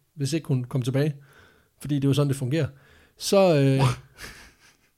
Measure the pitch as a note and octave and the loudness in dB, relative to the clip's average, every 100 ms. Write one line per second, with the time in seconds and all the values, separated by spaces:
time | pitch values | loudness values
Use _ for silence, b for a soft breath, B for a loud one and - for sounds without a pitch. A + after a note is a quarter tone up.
0 | _ - C#3 D#3+ D#3 C3 B2 C3 B2 C3 | _ -8 -4 -4 -2 -4 -2 -4 -2 -2
1 | D3+ D3 b b b b b _ C#3 D3 | -2 -4 b b b b b _ -6 -2
2 | C#3 C3+ C#3+ C3+ B2+ D#3+ C3+ b b b | 0 0 0 -2 -4 -2 -4 b b b
3 | b _ - G3 F#3+ D3 C#3 C3+ B2+ - | b _ 0 4 4 4 4 2 0 0
4 | - B B B B B B B B | -10 B B B B B B B B